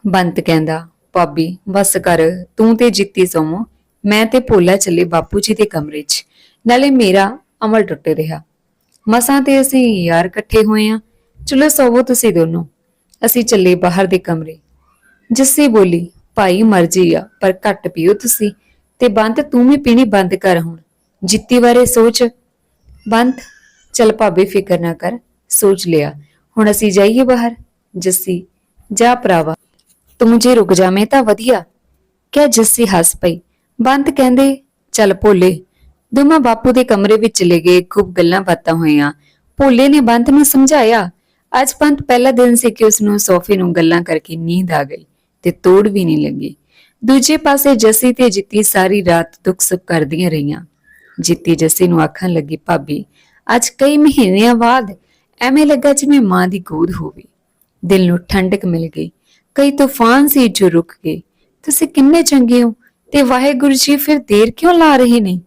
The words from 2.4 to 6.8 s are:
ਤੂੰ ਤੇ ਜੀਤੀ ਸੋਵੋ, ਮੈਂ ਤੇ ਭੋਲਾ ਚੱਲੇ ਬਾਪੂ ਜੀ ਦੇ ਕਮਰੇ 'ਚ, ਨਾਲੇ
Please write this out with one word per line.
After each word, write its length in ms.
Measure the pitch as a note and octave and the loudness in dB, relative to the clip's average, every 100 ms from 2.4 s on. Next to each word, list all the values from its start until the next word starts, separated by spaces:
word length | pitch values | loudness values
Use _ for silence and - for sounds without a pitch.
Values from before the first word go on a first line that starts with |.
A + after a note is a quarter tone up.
| - - | -14 0
ਤੂੰ 200 | A3 A3+ | 2 4
ਤੇ 140 | A#3+ | 0
ਜੀਤੀ 360 | G3+ G3 - F#3 | 0 -4 -2 -2
ਸੋਵੋ, 380 | E3 D#3 F3 A3+ _ _ _ G3+ | 0 -4 -6 -10 _ _ _ -2
ਮੈਂ 200 | G#3 A3 | 0 0
ਤੇ 140 | B3+ | 0
ਭੋਲਾ 360 | B3+ A3 F3 G3 | 0 2 2 0
ਚੱਲੇ 280 | G3 E3+ | 0 -2
ਬਾਪੂ 360 | F3 E3 D#3 G3+ | -2 -2 -4 -6
ਜੀ 140 | G#3 | -4
ਦੇ 120 | G#3+ G#3 | -2 -2
ਕਮਰੇ 360 | E3 D3+ D3+ | -4 -8 -12
'ਚ, 240 | D3+ - - _ _ _ A3+ | -10 -10 -10 _ _ _ -2
ਨਾਲੇ 240 | B3 | 0